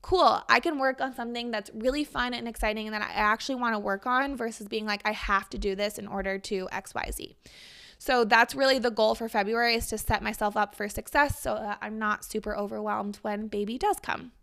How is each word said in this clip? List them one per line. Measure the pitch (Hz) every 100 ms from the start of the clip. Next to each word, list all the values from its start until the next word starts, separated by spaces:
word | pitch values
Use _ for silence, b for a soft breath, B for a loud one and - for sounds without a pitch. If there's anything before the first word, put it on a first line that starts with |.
"Cool, | - 370 285 - -
I | 233
can | 330 294
work | 262 262
on | 269 254
something | 233 240 240
that's | 220 202
really | 220 240 285
fun | 294 - 240 240
and | 233
exciting | 226 220 214 214
and |
that | 214
I | -
actually | - 208 226 - 262
wanna | 240 214
work | 202 196 254
on," | 254 277 262
versus | 226 220 202
being | 220 214
like, | 202
"I | 214
have | 214 - 196 202
to | 214
do | 196 190
this | 208 214
in | 208
order | 196 190 196
to | - 196 185
X, | 196 -
Y, | - -
Z." | - - - B B B B B B
So | - 247
that's | 220 226 247 269
really | 269 262
the | 233
goal | 214 220
for | 226 226
February, | 220 196 233 240 233
is | 226
to | 220
set | - 220
myself | 214 220 208 214
up | 202
for | - 208
success | 220 - - 285 -
so | 135 208
that | 208 208
I'm | 214 220
not | 214 208
super | - 214 208 208
overwhelmed | 208 220 214 208 202 208
when | 214 208 214
baby | 208 208 240
does | 415 381
come. | - - 254 _